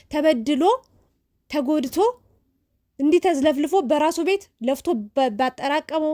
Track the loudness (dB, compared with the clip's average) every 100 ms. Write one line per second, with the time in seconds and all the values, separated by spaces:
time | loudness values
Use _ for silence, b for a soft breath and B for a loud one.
0 | B 0 2 2 0 2 2 2 _ _
1 | _ _ _ _ -8 -6 -2 -2 -2 0
2 | 0 0 _ _ _ _ _ _ _ -4
3 | 2 2 2 2 0 0 0 0 0 0
4 | 0 0 -2 -2 -4 -8 -4 -4 -2 -4
5 | -4 -2 -2 0 -4 -2 -4 -4 -2 -4
6 | -2